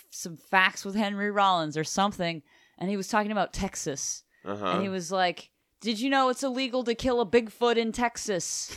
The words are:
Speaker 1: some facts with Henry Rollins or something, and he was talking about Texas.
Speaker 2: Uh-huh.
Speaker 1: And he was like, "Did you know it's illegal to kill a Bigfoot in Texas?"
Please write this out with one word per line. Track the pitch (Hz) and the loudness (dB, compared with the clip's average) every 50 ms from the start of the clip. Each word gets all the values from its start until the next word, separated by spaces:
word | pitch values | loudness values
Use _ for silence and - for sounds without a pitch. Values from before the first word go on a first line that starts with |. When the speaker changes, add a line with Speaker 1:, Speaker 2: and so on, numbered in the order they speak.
| - _ | -20 _
Speaker 1:
some | - - - 185 160 | -14 -12 -12 -12 -12
facts | 139 _ - 196 190 185 196 190 - - | -12 _ 2 4 6 6 6 2 0 -10
with | 196 190 | -6 -2
Henry | 220 214 202 208 196 202 208 | 0 0 0 0 -2 -2 0
Rollins | 202 208 196 190 185 170 160 151 143 | 2 4 4 6 4 4 2 -2 -2
or | 156 156 | -4 -4
something, | - - 190 196 208 202 - 175 170 165 156 - _ _ _ _ _ _ | -2 0 0 0 0 0 -2 -4 -4 -4 -6 -10 _ _ _ _ _ _
and | - - 190 | -6 -4 -4
he | 208 | -2
was | 196 185 | -4 -4
talking | - - 214 208 208 | 0 0 0 0 0
about | 214 202 175 - - | 0 0 0 -2 -2
Texas. | - 202 190 - - - 160 135 135 - - - - _ _ _ _ - | -4 -6 -4 -6 -6 -6 -6 -6 -4 -4 -6 -6 -8 _ _ _ _ -8
Speaker 2:
Uh-huh. | 95 101 - - | -8 -6 -2 0
Speaker 1:
And | - 90 - 190 | 0 0 2 0
he | 190 | 0
was | 190 190 170 156 | -2 -4 -6 -2
like, | 196 185 185 180 175 - - _ _ _ _ _ _ _ | 0 2 2 2 0 -4 -12 _ _ _ _ _ _ _
"Did | - 220 233 202 | -4 -4 -4 -2
you | 247 277 | 0 2
know | 277 269 262 | 2 4 4
it's | 254 247 - 277 | 2 2 0 -2
illegal | 269 247 262 269 240 233 254 240 | -2 -2 -2 -4 -2 -2 -2 0
to | 240 226 | 0 -2
kill | 226 - 262 247 240 | 0 0 0 2 2
a | 233 | 0
Bigfoot | 170 233 247 226 214 - - 240 240 233 | 4 4 2 2 2 -4 0 2 2 4
in | 226 233 226 202 | 2 2 0 -2
Texas?" | 233 247 233 - - - 214 196 170 - - - - - - - | 0 -2 -2 -2 -4 -4 -2 -2 -2 -2 -4 -6 -6 -8 -8 -12